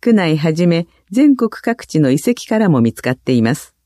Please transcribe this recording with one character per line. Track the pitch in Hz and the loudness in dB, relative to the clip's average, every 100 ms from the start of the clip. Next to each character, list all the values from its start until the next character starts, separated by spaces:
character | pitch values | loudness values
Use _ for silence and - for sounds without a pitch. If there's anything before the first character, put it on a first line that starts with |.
区 | - | 2
内 | 220 170 156 | 2 2 0
は | 160 | -2
じ | 160 175 | 0 0
め | 170 170 _ _ | 0 -4 _ _
全 | 208 294 254 | 0 2 2
国 | 226 | -2
各 | - - 247 | -4 -6 -6
地 | - 160 | -4 0
の | 143 | 2
遺 | 139 | 0
跡 | - 240 - | -2 -4 -2
か | 220 | 0
ら | 214 | 2
も | 139 | 2
見 | 117 | 0
つ | - | -2
か | 127 | -6
っ | |
て | 131 - | -6 -2
い | 127 | 0
ま | 113 | 0
す。 | 135 - _ | -2 -8 _